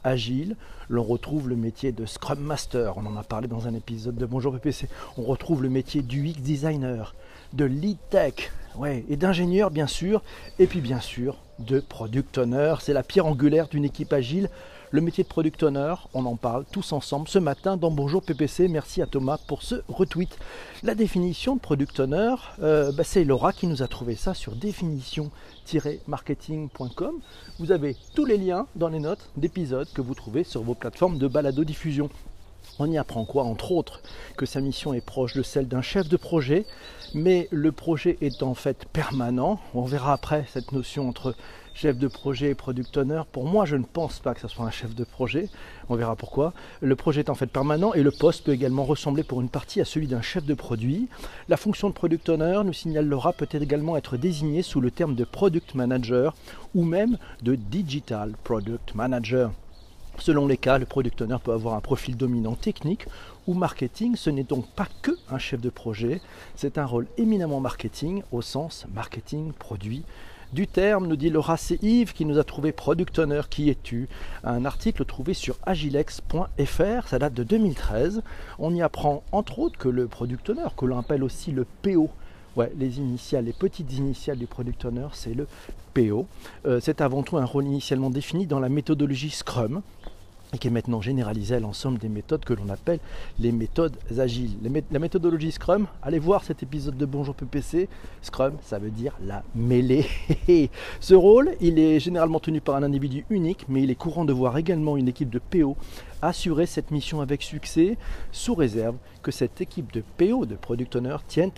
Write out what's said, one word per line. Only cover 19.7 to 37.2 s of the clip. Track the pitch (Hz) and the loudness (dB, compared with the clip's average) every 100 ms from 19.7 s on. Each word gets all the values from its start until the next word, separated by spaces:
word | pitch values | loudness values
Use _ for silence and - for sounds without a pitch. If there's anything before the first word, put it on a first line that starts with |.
| 247 - | -6 -4
retweet. | 180 - 160 185 - - - - - | 0 0 0 -4 -6 -12 -12 -16 -6
La | 220 | -4
définition | 214 214 180 180 - 254 269 | 2 2 2 0 0 0 -2
de | |
Product | - 143 143 - | 0 0 0 0
Owner, | 135 160 226 254 - - | 0 2 2 0 -6 -2
euh, | 156 151 139 | 4 4 4
bah, | 143 | 2
c'est | - 190 | 2 4
Laura | 147 127 160 | 6 6 4
qui | - 180 | 2 -2
nous | 135 | 0
a | 127 | -2
trouvé | - 120 | -4 -4
ça | 113 190 | -2 -2
sur | 180 - | -2 -6
définition | 113 208 - 170 139 127 156 147 - - - - | -4 -4 -2 -4 -4 -6 -6 -6 -10 -20 -18 -2
tiret | 156 147 - - | -2 -2 -6 -6
marketing | 147 - 143 - 156 147 | -8 -4 -6 -6 -6 -8
point | - 127 | -8 -8
com. | - 220 339 - - - - | -4 -6 -6 -12 -20 -16 -8
Vous | 165 | 2
avez | 175 143 123 - | 2 2 -4 -4
tous | - | 0
les | 262 208 | 2 2
liens | 185 180 277 160 | 2 0 -2 -2
dans | 165 | 0
les | 160 | 0
notes | 151 - - 139 | -4 -6 -8 -4
d'épisodes | 160 180 147 131 139 | -2 -2 -2 -2 -4
que | - | -4
vous | 127 | -4
trouvez | 135 110 104 | -6 -4 -2
sur | - 120 | -2 -4
vos | 117 | -4
plateformes | 120 120 - 180 151 | -4 -4 2 2 4
de | 135 | 2
balado-diffusion. | 147 143 135 156 147 160 143 147 - - - - - - - | 2 2 2 0 0 -2 -2 -2 -6 -16 -16 -18 -18 -16 -4
On | 151 | 0
y | 156 | 0
apprend | - 117 | -2 -4
quoi ? | 110 139 | -2 0
Entre | 120 110 - | 0 -2 0
autres, | 175 - - - - - - | 0 0 -10 -16 -16 -12 -6
que | - | -4
sa | 139 | -2
mission | 139 - 151 | -2 -2 -4
est | 120 | -4
proche | - 135 123 | -4 -2 -2
de | 135 | 0
celle | 127 143 127 | -2 -2 0
d'un | 127 | -2
chef | 123 196 156 | 0 0 2
de | 175 | 0
projet, | - 165 127 170 220 - - - - | 2 0 4 2 0 -12 -18 -16 -8
mais | 147 | 0